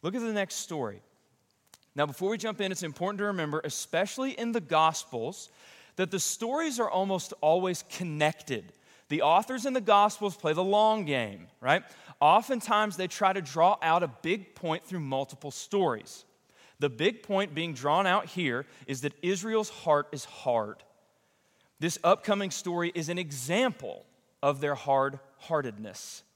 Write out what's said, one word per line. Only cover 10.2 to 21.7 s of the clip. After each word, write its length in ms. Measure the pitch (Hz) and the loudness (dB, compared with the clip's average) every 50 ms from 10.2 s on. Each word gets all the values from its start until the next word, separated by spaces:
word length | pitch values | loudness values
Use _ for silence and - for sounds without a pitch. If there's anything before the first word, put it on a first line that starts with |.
| 208 202 175 | -4 -6 -6
play 160 | - - 156 156 | -2 -2 0 0
the 100 | 160 185 | 2 2
long 440 | 196 202 208 214 220 220 220 196 | 2 4 4 4 4 4 2 0
game, 420 | 147 143 131 117 104 98 95 85 - _ _ | -2 -2 -2 -2 -4 -6 -12 -16 -20 _ _
right? 220 | - 127 147 185 - - - - - - - _ | 2 2 2 2 2 -6 -20 -20 -20 -20 -2 _
Oftentimes, 760 | 143 151 170 208 220 - 269 240 - - 233 208 214 208 185 151 | 6 8 8 8 6 2 -4 -4 0 2 2 2 2 2 0 -4
they 100 | 185 180 | -4 -4
try 240 | - - 214 190 190 | -2 2 2 2 2
to 80 | 196 | 2
draw 380 | 175 135 135 165 165 180 208 - | -4 -6 2 4 6 6 6 4
out 220 | - 165 160 175 180 | 2 4 4 4 4
a 60 | 151 | 0
big 460 | 120 - - 156 180 220 190 - - | -4 -6 -2 -2 -2 -2 -4 -12 -18
point 300 | - - 165 156 160 - | -10 -4 -4 -4 -4 -4
through 160 | - 185 180 | -8 -8 -6
multiple 500 | 151 135 135 135 139 - - 131 - 147 | -4 -2 -2 -2 -4 -4 -8 -14 -14 -12
stories. 760 | 135 - - - - 202 190 160 120 107 104 - - - - _ _ _ _ _ _ _ - - _ _ | -12 -12 -10 -2 0 2 2 2 2 -2 -6 -14 -18 -20 -20 _ _ _ _ _ _ _ -20 -20 _ _
The 120 | 147 143 | -2 -2
big 320 | 123 113 151 202 233 226 - | 0 2 0 0 0 0 -6
point 320 | - 202 190 202 202 151 | -2 0 0 0 -2 -2
being 180 | 147 165 170 156 | -4 -4 -4 -6
drawn 340 | 123 127 143 151 175 196 | -4 0 2 2 4 4
out 200 | 185 180 208 - | 4 2 2 0
here 400 | 165 - 180 175 139 120 123 139 - - - - | -2 -6 -2 -2 0 -2 -2 -6 -8 -16 -20 -10
is 140 | - 135 127 | -8 -8 -4
that 140 | 123 143 - _ - | -4 -6 -6 _ -2
Israel's 480 | 175 196 190 180 220 220 220 214 208 | -2 -2 -2 -2 -2 0 -2 -2 -2
heart 380 | - - - 170 151 143 143 - - | -8 -8 2 2 2 2 2 -2 -8
is 120 | 143 - | -12 -12
hard. 560 | - - - - 135 120 117 107 104 - - - _ _ _ _ _ _ _ _ _ _ _ _ _ _ _ _ _ | -14 -16 -8 -2 0 0 0 0 -2 -8 -14 -20 _ _ _ _ _ _ _ _ _ _ _ _ _ _ _ _ _